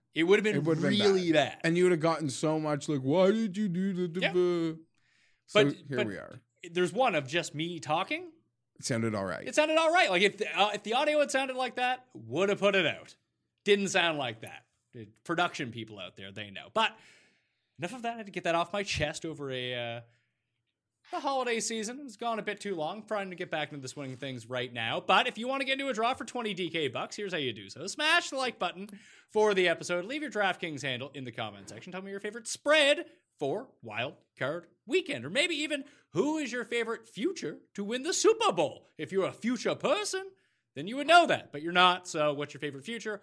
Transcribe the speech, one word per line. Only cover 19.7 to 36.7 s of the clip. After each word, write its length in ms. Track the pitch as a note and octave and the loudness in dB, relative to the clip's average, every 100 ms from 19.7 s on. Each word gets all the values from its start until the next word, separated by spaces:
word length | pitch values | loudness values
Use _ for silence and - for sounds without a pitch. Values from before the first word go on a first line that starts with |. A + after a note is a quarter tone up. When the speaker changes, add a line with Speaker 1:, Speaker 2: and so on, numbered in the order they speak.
Speaker 1:
uh, 260 | B2 A#2+ A#2 A#2 _ _ _ _ _ _ _ _ _ - | -6 -6 -8 -14 _ _ _ _ _ _ _ _ _ -12
the 100 | E4+ | -6
holiday 380 | C#4 C4+ B3 A#3 | -2 -2 0 -2
season. 440 | A3 A3+ G#3+ C4 | -2 -4 -6 -10
It's 120 | C#4 - | -14 -8
gone 220 | A#3 A3 | -4 -4
a 40 | |
bit 180 | G#3 G3+ | -4 -6
too 140 | G3+ | -6
long. 280 | F3 D3+ G#3+ | -4 -4 -6
Trying 280 | G#3+ G#3+ F#3+ | -6 -4 -4
to 60 | F3 | -8
get 140 | F3 | -6
back 220 | D#3 D3 | -4 -4
into 80 | D3 | -6
the 80 | C3 | -10
swing 240 | D3 C3+ | -10 -10
of 60 | B2+ | -8
things 280 | C#3 B2+ A#2+ | -8 -8 -6
right 240 | B2+ B2+ | -4 -4
now. 300 | A#2+ A2+ D#3+ | -4 -2 0
But 260 | F3 G3 B3 | 4 4 4
if 120 | G#3+ | -2
you 100 | B3 | -4
want 140 | C4+ | -2
to 20 | |
get 160 | C4 C4+ | -2 -2
into 80 | C#4 | -2
a 60 | |
draw 180 | G#3+ A#3 | 0 0
for 100 | B3+ A#3+ | -2 -6
twenty 260 | B3 A3 | -6 -4
D 140 | F#3 E3+ | -4 -4
K 200 | E3 C#3 | -2 -2
bucks, 280 | A#2 G3+ - | -4 -6 -8
here's 160 | G3+ | -6
how 60 | E3+ | -2
you 140 | C3 | -2
do 140 | G#2 G2 | -4 -10
so. 160 | B2 F#3 | -12 -10
Smash 440 | - D4+ E4+ - | -2 2 2 2
the 60 | C4+ | -4
like 220 | B3+ - | -4 -4
button 300 | F3+ E3+ G#3 G3 - - _ | -6 -6 -14 -16 -20 -20 _
for 220 | G#3+ G#3+ | 2 4
the 160 | F#3 F3+ | 4 4
episode. 380 | E3 D#3 F3 F#3+ | 2 -2 -4 -2
Leave 160 | D4 | -6
your 80 | C#4+ | -4
DraftKings 500 | G#3 G3 F3 E3+ C#3 | 0 0 0 -4 -6
handle 300 | C#3 B2 C#3 | -4 -4 -6
in 120 | D3 | -10
the 80 | B2+ | -10
comment 360 | A#2 A2 G2+ G2 | -6 -8 -8 -16
section. 240 | A2 F3+ | -16 -12
Tell 80 | F3+ | -12
me 100 | G3 | -10
your 100 | G3 | -10
favorite 260 | G#3 A#3 A3+ | -8 -10 -10
spread 580 | - C#4+ D#4 C#4+ D4+ E4+ - _ _ | -4 2 6 6 4 -2 -16 _ _
for 300 | C#3 F#3+ C4+ _ | -4 -4 -6 _
Wild 320 | A2 G#2 C3+ - _ - | -10 -6 -6 -8 _ -6
Card 300 | C3+ E3+ D#3+ _ - | -4 -4 -10 _ -2
Weekend. 380 | F4 F4+ B2 B2+ | -2 0 -4 -2
Or 40 | |
maybe 240 | A3+ F4 D4 | 0 0 -2
even 280 | D4+ C#4+ - - _ | -2 -4 -6 -18 _
who 260 | D#3 C#4 D#4 | 0 0 0
is 120 | C4+ | -4
your 140 | B3 | -6
favorite 420 | A3 | -4